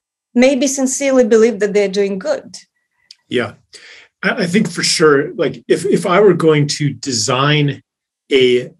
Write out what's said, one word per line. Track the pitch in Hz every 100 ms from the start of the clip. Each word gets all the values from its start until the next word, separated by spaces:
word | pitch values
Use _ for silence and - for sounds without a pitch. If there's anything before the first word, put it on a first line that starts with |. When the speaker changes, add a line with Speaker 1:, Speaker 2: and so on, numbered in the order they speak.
| _ _ _
Speaker 1:
maybe | 240 262 269 277
sincerely | 277 262 - 277 262 220
believe | 220 226 202
that | 202
they're | 202 196 196
doing | 196 196
good. | 277 277 - - - _ _ _ _ _ -
Speaker 2:
Yeah. | 120 110 - _ - - - _ _
I, | 190 233
I | 180
think | 196 -
for | -
sure, | - - 156 139 151
like, | - 139 - -
if, | 180
if | 392 170 202
I | 180
were | 208 170
going | 165 151 147 -
to | 147
design | 113 139 117 - 127 143 151 143 120 _ _ _ _ -
a | 135 127 123 123 -